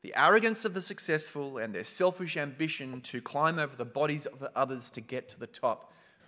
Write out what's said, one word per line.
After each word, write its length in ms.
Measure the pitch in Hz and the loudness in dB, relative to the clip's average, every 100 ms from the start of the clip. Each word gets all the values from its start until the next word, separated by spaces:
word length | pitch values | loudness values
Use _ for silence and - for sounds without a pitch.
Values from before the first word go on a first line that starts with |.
the 100 | - | -4
arrogance 480 | - 156 214 226 220 | 6 8 8 6 2
of 120 | 214 | -2
the 60 | 185 | -2
successful 760 | 175 - - 156 - 147 139 127 | -6 -4 0 0 0 -6 -6 -4
and 160 | 110 | -4
their 100 | 92 | -2
selfish 540 | - - 180 180 170 160 | -2 4 2 2 -6 -4
ambition 640 | 143 135 156 - 131 127 | -4 -2 -4 -2 -8 -8
to 200 | - 123 | -6 -6
climb 360 | - 143 160 170 | -4 2 2 2
over 180 | 143 | -2
the 100 | 127 | -4
bodies 420 | 120 135 151 147 131 | -6 0 0 0 -4
of 120 | - | -8
the 120 | 139 | -4
others 360 | - 131 127 - | 0 0 0 -6
to 100 | 120 | -10
get 280 | 110 123 - | -8 -8 -8
to 100 | - | -12
the 80 | 117 | -12
top. 440 | - 123 107 - - _ _ | -2 -2 -2 -8 -20 _ _